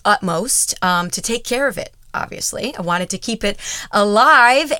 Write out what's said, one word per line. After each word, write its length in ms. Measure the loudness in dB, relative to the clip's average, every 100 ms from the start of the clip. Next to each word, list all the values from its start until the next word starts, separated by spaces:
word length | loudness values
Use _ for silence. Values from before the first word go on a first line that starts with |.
| 0
utmost, 680 | 0 0 -2 -2 -2 -2 -2
um, 300 | 0 0 -2
to 100 | -6
take 220 | -6 -6
care 240 | -4 -2 0
of 100 | -4
it. 160 | -10 -16 -12
Obviously, 600 | -8 -8 -6 -6 -6 -8 -6
I 60 |
wanted 300 | -4 -2 -4
to 80 | -6
keep 240 | -6 -4
it 160 | -4 -6 -8 -10 -2
alive, 800 | 0 4 6 6 8 6 4 2